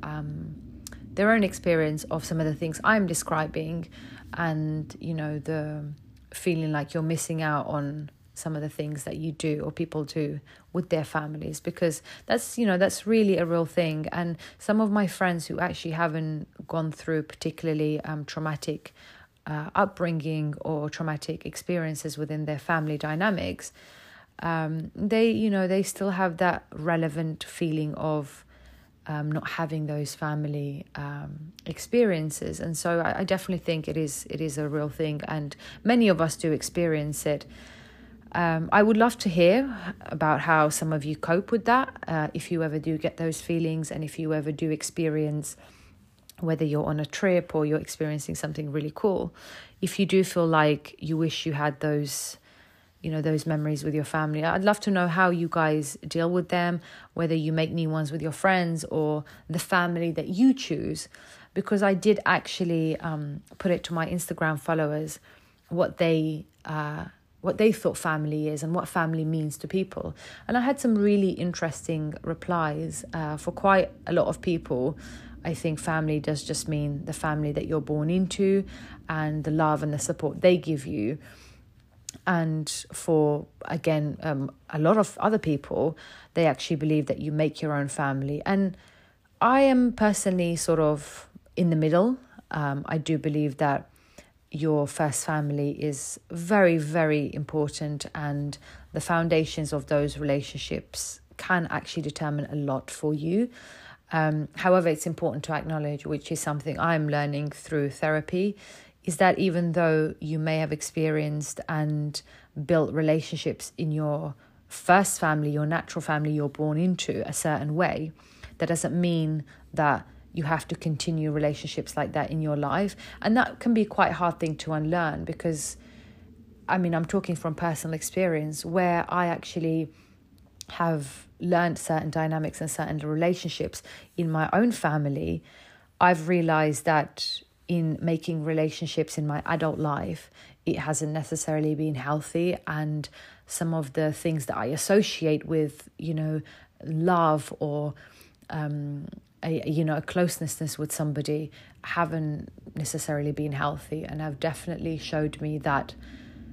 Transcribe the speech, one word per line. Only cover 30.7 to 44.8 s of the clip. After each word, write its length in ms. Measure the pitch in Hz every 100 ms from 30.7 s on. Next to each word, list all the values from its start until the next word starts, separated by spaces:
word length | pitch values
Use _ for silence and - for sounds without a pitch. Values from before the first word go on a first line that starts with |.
| 139 - -
um, 560 | 143 143 147 151 156 - -
experiences. 960 | - - 240 220 165 156 - - -
And 160 | 165 160
so 240 | 170 170
I, 180 | - -
I 40 | 185
definitely 400 | 190 - 175 -
think 240 | 160 156
it 80 | 156
is, 280 | 151 - -
it 100 | 147
is 180 | 160 139
a 120 | 151
real 180 | 151 147
thing, 320 | - 156 151 -
and 300 | 156 143 - - -
many 240 | 208 240 214
of 140 | 165
us 160 | 165 -
do 160 | 165
experience 720 | 151 - 175 170 156 147 147 151
it. 200 | 143 - - - - - - - - -
Um, 360 | - 170 160 160
I 120 | 202
would 120 | 214 214
love 220 | 233 -
to 100 | 202
hear 460 | 170 175 233 277 208 180 -
about 400 | - 156 156 143
how 280 | 160 156 151
some 240 | - 160
of 100 | 151
you 120 | 147 151
cope 360 | - 175 190
with 140 | 226 226
that, 320 | 254 269 - -
uh, 200 | 160 151 160
if 160 | -
you 100 | 170
ever 160 | 160 151
do 180 | 160 156
get 180 | 156 -
those 240 | 165 156
feelings 480 | - 170 165 160 156
and 140 | -
if 160 | 151 -
you 160 | 156 156
ever 160 | 151
do 180 | 151 160
experience 880 | 156